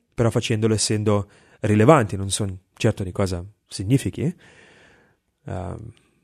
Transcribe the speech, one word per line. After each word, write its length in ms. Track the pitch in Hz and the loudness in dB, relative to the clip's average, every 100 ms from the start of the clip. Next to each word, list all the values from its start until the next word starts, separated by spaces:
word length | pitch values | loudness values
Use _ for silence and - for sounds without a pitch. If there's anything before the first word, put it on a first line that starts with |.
| _ | _
però 160 | - 117 | -2 0
facendolo 460 | 120 - 110 110 107 | 0 -2 0 2 0
essendo 520 | - 107 107 104 101 _ _ _ | 0 0 2 0 -2 _ _ _
rilevanti. 540 | 107 107 117 156 107 95 | 2 4 6 6 4 -4
Non 140 | 98 | -6
so 300 | - 101 92 _ - | -4 -6 -8 _ -2
certo 280 | 113 - | -2 0
di 80 | 92 | -4
cosa 320 | 90 95 87 98 - _ | -4 -2 -4 -10 -18 _
significhi. 640 | - 95 135 98 - 131 - - - - - - _ _ _ _ _ - | -8 0 0 0 -4 -4 -6 -14 -20 -20 -20 -20 _ _ _ _ _ -12
Ehm, 460 | 92 92 85 85 - _ _ | -10 -10 -12 -16 -20 _ _